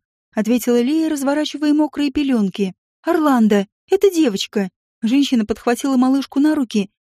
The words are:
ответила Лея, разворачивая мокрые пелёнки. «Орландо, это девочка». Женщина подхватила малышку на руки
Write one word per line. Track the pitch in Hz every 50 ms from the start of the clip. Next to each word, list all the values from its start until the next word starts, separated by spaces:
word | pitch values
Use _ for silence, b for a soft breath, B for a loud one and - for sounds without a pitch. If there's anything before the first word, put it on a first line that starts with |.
| _ _ _ _ _ _ -
ответила | 220 202 220 247 240 - 247 240 240
Лея, | 240 254 311 320 320 311
разворачивая | 311 277 269 277 285 302 302 294 - 285 302 302 294
мокрые | 302 302 294 - - 294 285
пелёнки. | 262 294 294 269 254 226 202 190 - - 202 190 - _ _ _ _ _ -
«Орландо, | 320 339 330 302 294 262 240 220 208 220 202 196 - _ _ _ -
это | 381 392 - 392
девочка». | 359 320 320 240 190 196 - - - 208 196 185 _ _ _ _ _ _
Женщина | - 214 254 285 277 - 262 226 214
подхватила | - 220 - - 240 240 - - 277 269 247
малышку | 254 262 269 277 262 - - 277
на | 285 302 311
руки | 311 254 - - 208 190 - _ _